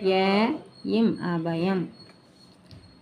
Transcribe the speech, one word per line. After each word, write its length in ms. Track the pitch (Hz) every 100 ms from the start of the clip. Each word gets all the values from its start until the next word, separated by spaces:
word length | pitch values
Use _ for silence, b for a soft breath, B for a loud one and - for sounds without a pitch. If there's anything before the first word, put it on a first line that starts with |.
ய, 520 | 190 190 190 196 233 311 - -
இம். 340 | - 208 220 -
அபயம். 680 | 175 170 165 165 180 190 170 - - - - - - - - - - -